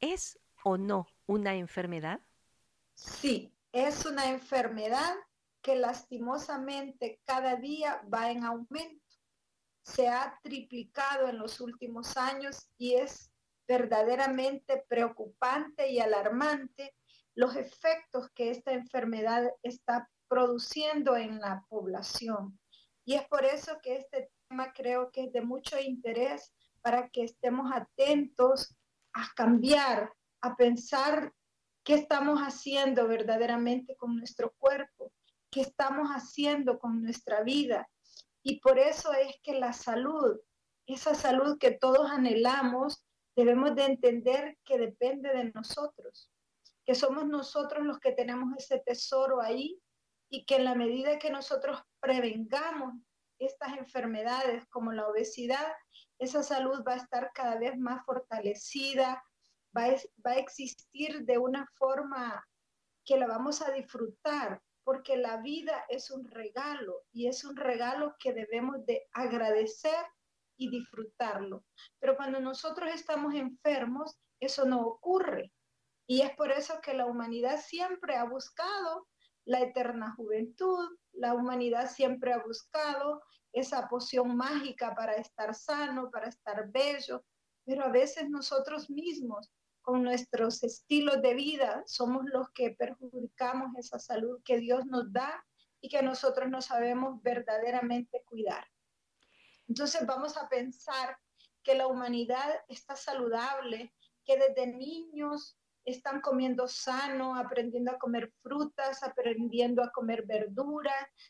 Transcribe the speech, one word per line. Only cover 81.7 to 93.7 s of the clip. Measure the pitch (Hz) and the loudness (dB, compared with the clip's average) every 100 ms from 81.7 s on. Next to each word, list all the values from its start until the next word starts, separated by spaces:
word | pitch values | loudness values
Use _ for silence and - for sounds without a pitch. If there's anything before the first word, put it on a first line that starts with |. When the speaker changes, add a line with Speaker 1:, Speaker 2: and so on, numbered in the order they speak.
| 233 254 | 0 -2
Speaker 2:
siempre | - 254 254 254 | 2 2 2 0
ha | 240 | 0
buscado | 220 226 - 311 302 277 285 294 - _ _ | -2 -10 -6 -2 -2 -2 -2 -4 -10 _ _
esa | 247 262 262 247 | -4 -2 -2 -2
poción | 247 247 254 247 240 | -4 0 0 2 0
mágica | 262 294 277 - 233 | 0 -2 -4 -6 -6
para | 202 226 | -4 -2
estar | 214 233 - 214 | -4 -6 -6 -6
sano, | 220 - 294 285 262 254 | -6 -4 -4 -2 -4 -6
para | 240 220 | -8 -10
estar | - - 208 208 | -10 -8 -8 -2
bello, | 247 285 285 254 247 - _ _ _ | 0 2 0 -6 -10 -10 _ _ _
pero | - 269 | -4 -2
a | 269 | 4
veces | 247 294 330 294 | 4 4 0 -4
nosotros | 285 277 269 269 302 294 | -4 -2 -2 -2 -6 -8
mismos, | 285 349 294 247 208 220 _ _ _ - | -6 -6 -6 -8 -8 -12 _ _ _ 0
con | 254 | 2
nuestros | 247 247 247 226 226 233 | 2 0 -2 0 0 0
estilos | 233 - - 294 294 269 | -4 -6 2 2 4 4
de | 247 | 4
vida, | 247 285 302 240 233 - | 2 0 0 0 -2 -6
somos | - 240 262 269 | -2 0 0 -2
los | 262 262 | -2 -4
que | - 233 | -2 -4
perjudicamos | - 247 254 254 247 247 - 254 262 262 | -2 -6 -6 -12 -10 -10 -4 -4 -2 -6